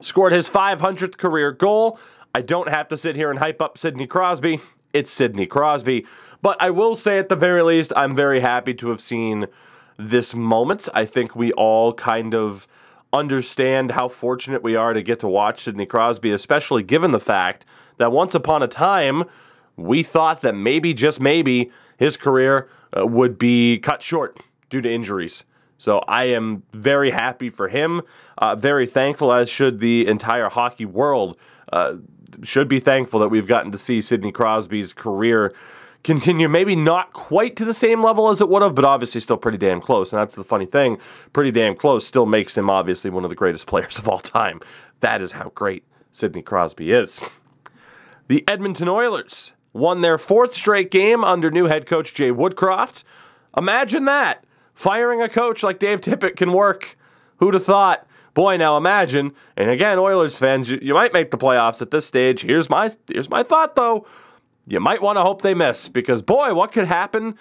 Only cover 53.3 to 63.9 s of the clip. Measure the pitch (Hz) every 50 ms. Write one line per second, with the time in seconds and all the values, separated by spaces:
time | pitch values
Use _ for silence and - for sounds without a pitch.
53.3 | _ _ _ _ - - 175 190 214 247 277 202 226 320 269 277 277 285 247 170
54.3 | - - _ _ _ _ _ _ _ - - 185 202 226 240 240 240 233 233 220
55.3 | - 226 240 240 220 220 - 196 185 190 202 202 208 190 - - 220 214 196 185
56.3 | 185 - 180 175 180 190 202 202 180 190 - - - _ _ _ _ _ _ _
57.3 | _ - 175 202 190 185 185 - 196 202 196 185 160 - - _ _ _ _ _
58.3 | - - 180 196 190 175 165 156 151 147 160 180 208 208 180 139 127 143 139 143
59.3 | 139 _ _ _ - - 101 113 127 127 190 214 196 185 190 196 196 185 165 147
60.3 | - - 131 131 135 135 131 117 131 - 131 135 139 170 226 233 175 175 160 135
61.3 | - 113 131 135 127 123 117 117 113 - 123 - - 156 151 - - 127 127 131
62.3 | 127 123 - - 139 165 160 - - 170 214 220 214 _ _ - - - 139 -
63.3 | - - 247 - 330 320 320 302 302 269 240 233